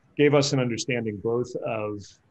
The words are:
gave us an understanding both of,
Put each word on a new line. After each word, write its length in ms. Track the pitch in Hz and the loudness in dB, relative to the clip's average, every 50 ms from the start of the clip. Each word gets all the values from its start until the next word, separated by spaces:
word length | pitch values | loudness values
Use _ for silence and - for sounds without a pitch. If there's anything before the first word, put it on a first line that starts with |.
| _ _ _ - | _ _ _ 4
gave 160 | 147 147 139 | 4 6 6
us 180 | 147 139 143 147 | 6 4 4 2
an 80 | 131 | 0
understanding 560 | 127 123 113 110 - - 123 120 113 113 104 | 0 0 -2 -6 -4 -4 -4 -4 -4 -4 -6
both 400 | 101 90 113 117 120 120 123 - - - | -4 -4 -2 -2 -2 -2 -4 -6 -10 -8
of, 380 | 127 117 110 107 104 104 104 101 - - _ _ _ | -6 -6 -6 -6 -6 -8 -10 -12 -16 -20 _ _ _